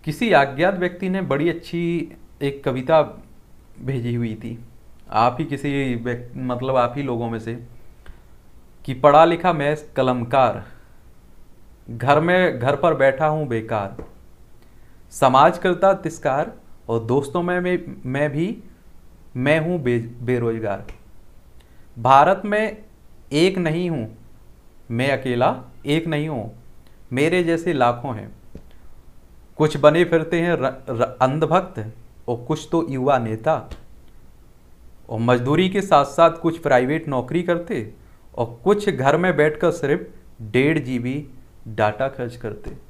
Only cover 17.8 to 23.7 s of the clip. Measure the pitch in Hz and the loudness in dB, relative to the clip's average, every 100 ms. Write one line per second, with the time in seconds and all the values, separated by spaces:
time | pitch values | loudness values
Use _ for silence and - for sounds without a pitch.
17.8 | 175 - 127 135 147 139 180 - - - | -4 -12 -8 -2 -2 0 -4 -4 -14 -20
18.8 | - - - - - 123 135 160 156 175 | -20 -20 -20 -20 -14 -4 0 2 0 -2
19.8 | 123 120 117 120 117 123 117 113 110 98 | 0 -2 -2 -8 -2 0 0 -4 -6 -8
20.8 | - - - - - - - - - - | -10 -18 -20 -20 -20 -20 -20 -20 -20 -20
21.8 | - - 117 135 156 190 208 214 220 - | -20 -4 6 6 8 4 0 -2 -2 -6
22.8 | - - - - - 143 180 185 170 | -18 -20 -20 -20 -4 2 2 2 -2